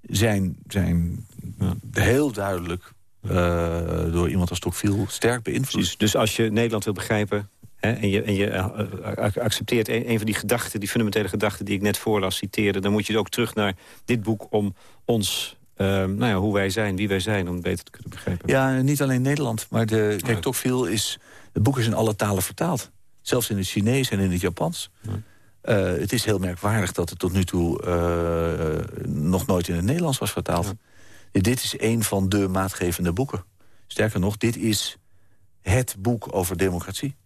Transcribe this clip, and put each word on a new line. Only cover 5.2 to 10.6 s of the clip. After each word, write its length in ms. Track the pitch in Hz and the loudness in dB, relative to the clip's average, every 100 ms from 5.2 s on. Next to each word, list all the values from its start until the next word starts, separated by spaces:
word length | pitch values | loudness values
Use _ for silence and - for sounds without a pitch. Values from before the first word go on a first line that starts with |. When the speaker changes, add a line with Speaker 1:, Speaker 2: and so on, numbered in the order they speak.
| 113 123 | 0 0
Speaker 1:
beïnvloed. 280 | 113 135 131 | -2 -2 -2
Speaker 2:
Precies. 240 | - - - | 0 -2 0
Dus 200 | 107 - | 2 4
als 200 | 110 - | 2 2
je 140 | 113 | 2
Nederland 340 | 107 117 107 | 2 2 0
wil 80 | 107 | -2
begrijpen... 560 | 98 - 107 104 104 104 _ - - | -4 -2 0 0 -2 -4 _ -20 -4
Hè, 160 | 104 | -2
en 160 | 113 104 | 0 2
je, 140 | 98 | 2
en 120 | 107 | 2
je, 120 | 98 101 | 0 2
eh, 720 | 95 92 - 107 98 101 - | 0 -2 -4 -6 -6 -8 -2
ac-, 200 | 101 101 | -2 0
accepteert 500 | 117 - 107 123 107 | -2 -2 0 0 2
een, 220 | 113 120 | -2 0
een 60 | 113 | 0
van 100 | 107 | 0
die 80 | |
gedachten, 460 | 104 104 120 | -2 0 -2